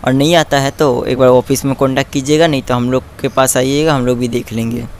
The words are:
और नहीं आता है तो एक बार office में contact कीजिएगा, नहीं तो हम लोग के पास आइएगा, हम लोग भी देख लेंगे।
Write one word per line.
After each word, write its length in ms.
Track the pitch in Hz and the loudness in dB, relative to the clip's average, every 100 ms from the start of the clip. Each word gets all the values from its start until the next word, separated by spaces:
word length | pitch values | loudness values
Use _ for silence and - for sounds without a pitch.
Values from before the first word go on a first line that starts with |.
और 100 | 135 | 0
नहीं 220 | 135 147 170 | 0 2 2
आता 240 | 151 143 | 2 0
है 100 | 139 | -2
तो 140 | - 151 123 - | 0 0 0 -2
एक 120 | 131 | 2
बार 100 | 127 | 4
office 340 | 127 120 135 139 | 4 2 -2 -2
में 80 | 135 | -2
contact 360 | 135 131 135 | 0 0 -2
कीजिएगा, 340 | 147 135 151 165 | -4 0 2 2
नहीं 140 | 139 | 0
तो 120 | - | -2
हम 160 | 123 120 | -2 0
लोग 120 | 127 - - | -2 -4 -8
के 80 | 135 | -4
पास 280 | 131 131 131 | 0 0 0
आइएगा, 360 | 131 139 160 | 0 0 2
हम 120 | 143 123 | 0 0
लोग 120 | 123 | -2
भी 100 | 123 | -2
देख 240 | 117 113 | -4 -6
लेंगे। 320 | 113 113 120 117 | -6 -4 -6 -8